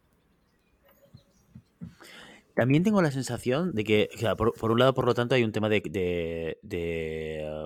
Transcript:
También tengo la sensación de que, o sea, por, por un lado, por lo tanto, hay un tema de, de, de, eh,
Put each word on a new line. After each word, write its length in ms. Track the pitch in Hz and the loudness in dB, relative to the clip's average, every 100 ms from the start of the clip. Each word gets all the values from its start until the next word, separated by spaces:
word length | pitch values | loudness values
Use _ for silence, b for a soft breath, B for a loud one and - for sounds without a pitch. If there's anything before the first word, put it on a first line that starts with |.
| _ _ _ _ _ _ _ _ _ _ _ - _ _ _ - - _ - B B B B B _ | _ _ _ _ _ _ _ _ _ _ _ -20 _ _ _ -20 -20 _ -18 B B B B B _
También 280 | - 120 147 | 0 2 4
tengo 180 | 190 208 | 4 2
la 100 | 165 | 2
sensación 600 | 135 123 117 - 131 185 | 0 -4 -4 -2 0 -2
de 120 | 107 | -2
que, 260 | 107 107 - | 2 2 2
o 40 | - | 0
sea, 180 | 113 92 | -2 0
por, 160 | 110 | 0
por 180 | - 113 | 0 0
un 80 | 113 | 4
lado, 140 | 127 | 4
por 140 | 131 123 | 4 2
lo 80 | |
tanto, 200 | 117 120 | 2 2
hay 80 | 131 | 2
un 100 | 113 | 2
tema 180 | 107 107 | 0 2
de, 100 | 107 | 2
de, 800 | 90 90 90 87 82 82 82 - | 0 -2 -2 -2 -4 -4 -6 -8
de, 800 | - 87 85 82 80 80 78 78 | -8 -6 -4 -4 -6 -6 -6 -8
eh, 240 | 76 76 | -8 -8